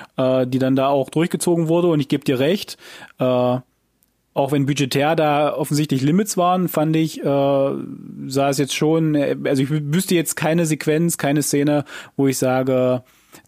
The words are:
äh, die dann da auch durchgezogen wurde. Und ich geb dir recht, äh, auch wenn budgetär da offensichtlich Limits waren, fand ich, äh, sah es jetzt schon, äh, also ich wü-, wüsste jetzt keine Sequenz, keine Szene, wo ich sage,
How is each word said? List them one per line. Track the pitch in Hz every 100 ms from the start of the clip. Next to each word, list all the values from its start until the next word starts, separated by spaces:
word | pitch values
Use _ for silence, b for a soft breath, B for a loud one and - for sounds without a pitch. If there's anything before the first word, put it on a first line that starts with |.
| B -
äh, | 131 131 127
die | 127
dann | 131 135
da | 135
auch | 143 131
durchgezogen | 151 175 185 180 170 160
wurde. | 170 175
Und | 151
ich | 135
geb | 143
dir | - 127
recht, | 139 208 - - B B B -
äh, | 127 123 123 127 - _ _ _ _ _ _
auch | - 135
wenn | 143 135
budgetär | 139 135 139 147 160
da | 151 147 147
offensichtlich | 135 151 147 151 135
Limits | 139 180 214 180
waren, | 175 185 175
fand | 160 156
ich, | 160 160 269
äh, |
sah | 147 139 139 139 139 139 - - - 143 139 131 139
es | 139
jetzt | 135
schon, | - 156 160 156
äh, | 151 135 139
also | 139 135
ich | 131
wü-, | 151 147
wüsste | 175 -
jetzt | 175 151 -
keine | 156 165 160
Sequenz, | 151 156 151 170 -
keine | 143 147
Szene, | 139 143 147 147 143 B B -
wo | 135
ich | 131
sage, | 127 131 131 127 127 127 B B B B